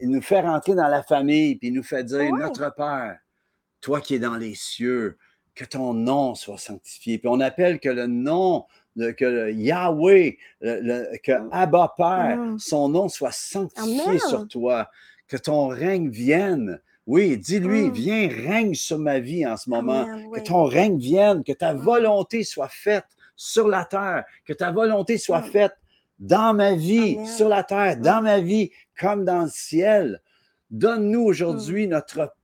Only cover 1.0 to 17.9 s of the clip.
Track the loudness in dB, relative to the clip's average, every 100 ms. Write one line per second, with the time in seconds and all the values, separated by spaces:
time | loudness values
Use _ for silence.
1 | 2 0 4 2 2 0 -4 -6 -4 -6
2 | -4 -2 0 -2 -4 -6 -8 -6 -6 -4
3 | -8 -12 _ _ _ _ _ _ -4 -4
4 | -2 -2 -2 -4 -8 -10 -12 -6 -4 -2
5 | -4 -8 _ _ _ -20 -12 -8 -4 -2
6 | 0 0 0 -4 -14 -14 -14 -16 -18 -14
7 | -8 -4 0 2 0 2 0 0 -2 -2
8 | -2 -2 -2 0 2 0 -4 _ _ -6
9 | -4 0 0 0 -2 -2 0 0 0 2
10 | 6 6 6 -2 -20 -8 -6 -4 -4 -4
11 | -6 -8 0 0 0 -2 4 4 4 2
12 | 0 2 0 -2 -4 -8 -4 0 2 2
13 | 0 -4 -6 -6 -8 -8 -8 -6 -4 -2
14 | 0 0 0 -4 -6 -4 -2 -2 -4 _
15 | -20 _ -12 -8 -2 0 -2 -2 -2 0
16 | -2 -2 2 2 2 -2 -4 -8 _ _
17 | 0 2 2 0 -2 -2 0 2 0